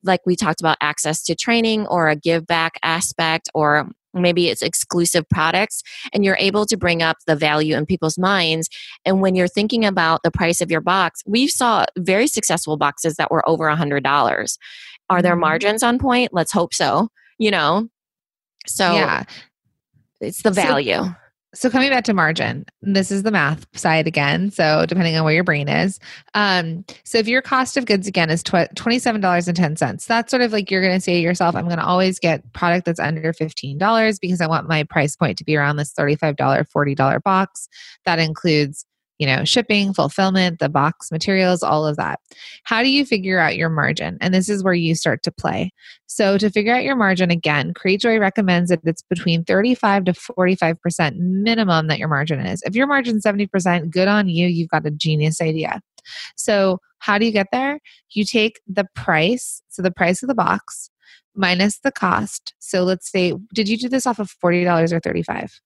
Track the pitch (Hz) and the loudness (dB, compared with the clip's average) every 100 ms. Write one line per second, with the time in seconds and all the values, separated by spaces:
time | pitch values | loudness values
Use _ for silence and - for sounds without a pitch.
0 | - 185 - 175 185 160 165 - 147 151 | 2 0 2 0 0 0 0 0 -2 -2
1 | 151 160 - 165 - 233 226 214 208 175 | -4 -4 -4 -4 0 0 2 0 0 0
2 | 156 151 165 165 160 170 165 - 160 165 | 2 2 0 0 0 -2 -2 -2 -2 -2
3 | - - 165 160 - 151 151 151 139 - | -4 -2 0 0 -2 0 2 2 -2 -12
4 | _ 185 180 175 170 - - - - 175 | _ 0 2 2 0 0 -2 -4 -4 -2
5 | 170 175 160 - 156 180 214 - - - | 0 0 0 0 2 0 -2 -6 -14 -16
6 | - - 196 190 196 202 214 202 175 170 | -6 0 0 2 0 0 -2 0 0 0
7 | 165 160 - 151 151 151 156 139 151 185 | 0 -2 -2 0 2 2 0 0 0 0
8 | 160 151 185 196 165 160 160 - - - | -2 0 0 2 0 0 -4 -10 -18 -6
9 | - 190 190 185 180 - 214 233 214 185 | 0 2 2 2 0 0 -2 0 0 2
10 | 160 165 170 - 170 170 175 160 165 190 | 0 2 0 0 0 0 -2 -2 0 0
11 | 175 - - 214 277 - 247 208 - - | 0 -4 -2 0 0 0 0 2 0 -2
12 | 180 190 285 - - 165 - 151 143 - | 0 2 2 0 -2 -2 -2 -2 -2 -2
13 | 165 151 156 160 - 165 160 151 147 143 | -4 -2 0 0 2 0 2 0 0 0
14 | 135 143 120 - - - - - - - | 2 2 2 0 -4 -8 -12 -20 -20 -20
15 | _ 180 180 175 156 165 202 220 240 247 | _ 2 2 2 2 2 0 0 0 0
16 | 262 247 247 180 160 185 170 - 147 160 | 2 0 0 -2 0 0 -2 -2 0 2
17 | 220 _ _ _ 214 190 151 185 226 _ | 0 _ _ _ 0 2 2 0 -2 _
18 | _ _ _ _ _ _ - - 185 170 | _ _ _ _ _ _ -12 0 2 4
19 | 147 73 - - - _ _ _ _ _ | 2 -2 -6 -18 -20 _ _ _ _ _
20 | _ _ 113 - 220 190 165 139 127 - | _ _ -10 -2 0 0 0 0 0 -2
21 | 185 170 _ _ _ - 254 254 269 262 | -2 -8 _ _ _ -4 0 2 2 2
22 | 233 196 156 165 - 123 - _ 202 196 | 0 2 2 0 -4 -4 -12 _ -2 0
23 | 185 196 208 202 143 151 - - 175 160 | 0 -2 0 0 0 -2 -8 -4 0 2
24 | 160 160 143 165 196 - 160 156 165 175 | 2 0 0 0 -2 0 2 2 2 0
25 | 165 160 156 160 180 147 143 147 180 - | 0 2 2 2 2 -2 0 0 0 -4
26 | - - _ 208 208 185 165 165 - - | -16 -20 _ -2 0 0 -2 -8 -12 -20
27 | - 233 220 254 254 262 254 - 247 202 | -4 -2 0 -2 0 -2 0 -4 0 0
28 | 196 185 165 165 - 180 165 - 233 247 | 0 0 2 0 0 0 0 -2 -2 0
29 | 247 220 196 175 175 170 165 156 135 101 | 0 0 0 0 0 0 0 0 -4 -4
30 | - 233 233 254 240 214 190 190 185 185 | -2 -2 0 0 2 0 0 0 2 0
31 | 185 175 165 180 175 175 170 170 - 180 | 2 0 2 2 0 0 -4 -2 0 2
32 | 190 185 170 160 - - 175 175 175 170 | 2 0 0 0 -4 -2 0 2 0 -2
33 | 160 160 160 165 156 - 139 143 196 226 | -2 -2 -4 -4 -6 -6 -8 -2 2 2
34 | 220 202 180 180 160 160 - 156 151 - | 2 0 -2 -2 0 0 0 -2 0 0
35 | 147 - 156 92 156 151 143 147 147 - | 0 0 -2 -2 -2 0 2 -2 -4 -2
36 | 143 147 156 139 135 139 151 - 143 139 | 0 0 0 0 2 2 0 0 0 2
37 | 135 - - 190 190 - - - - - | 2 2 2 0 0 -6 -20 -20 -20 -6
38 | - 165 160 156 175 151 147 147 - _ | -2 0 0 0 0 2 0 -4 -20 _
39 | _ _ 143 131 151 247 - 208 196 190 | _ _ 0 0 2 0 2 0 0 0
40 | 147 - 190 190 180 170 143 147 147 - | 0 2 2 2 0 0 0 2 0 -2
41 | - 160 - 190 185 180 - 151 156 147 | -8 -6 0 2 2 2 0 0 0 -2
42 | 82 - _ - - - - 226 262 277 | -6 -6 _ -20 -20 -18 -4 0 2 2
43 | 277 214 190 185 160 - 165 160 143 156 | 0 -2 0 2 2 0 -2 0 0 -2
44 | - 180 180 185 185 202 190 175 165 165 | -4 -4 0 0 0 0 0 2 2 0
45 | 165 120 - - 160 170 180 _ - - | 0 -2 -4 -4 -4 -4 -6 _ -20 -20
46 | _ - 202 196 208 214 208 247 262 269 | _ 0 2 2 2 0 0 0 0 0
47 | 202 185 180 170 160 147 147 175 190 196 | 2 2 2 2 0 0 -2 -4 -2 0
48 | 240 220 196 190 190 175 175 170 165 165 | 2 2 2 0 2 2 2 0 0 -4
49 | _ 175 180 165 165 190 233 247 214 196 | _ -4 0 0 2 2 2 2 2 2
50 | 185 170 - - 185 185 165 165 175 - | 2 -2 -6 0 0 2 0 0 -4 0
51 | 160 - 175 190 208 226 202 165 156 151 | -2 0 -2 0 0 0 2 2 2 -2
52 | 160 143 156 143 92 92 - 214 277 285 | 0 0 0 -2 -2 -4 -4 0 2 0
53 | 240 214 214 202 202 196 180 175 160 175 | 0 0 0 0 0 0 0 0 -2 0
54 | 190 208 196 170 180 170 165 156 156 151 | 2 2 2 2 0 0 0 -2 -2 -4
55 | 160 151 156 160 160 160 156 - _ - | -2 2 0 0 -2 -2 -4 -6 _ -20
56 | - - - - - 208 190 180 _ _ | -20 -16 -16 -8 0 2 2 0 _ _
57 | - 202 226 214 196 247 269 294 - - | -2 2 2 2 0 -2 -2 -6 -12 -20
58 | _ 208 208 240 214 - - 190 190 - | _ -4 0 0 0 -4 -6 -4 -4 -6
59 | - 160 165 247 - - _ - 185 175 | 0 2 2 0 -6 -14 _ -4 -4 0
60 | 175 185 254 240 175 202 - - - _ | 0 0 -2 0 0 0 -4 -18 -18 _
61 | _ - _ - 185 180 202 - 277 - | _ -20 _ -4 0 2 2 0 -4 -2
62 | 180 180 214 - - _ - 190 180 185 | 0 0 -2 -10 -16 _ -4 0 0 -2
63 | - 196 180 175 208 196 202 226 247 262 | -2 0 0 -2 -6 -4 -2 -2 0 -2
64 | 247 226 202 - 175 175 180 170 165 165 | -2 -4 -6 -2 0 2 2 2 2 0
65 | - 170 165 87 - - | -2 -4 -4 -8 -8 -16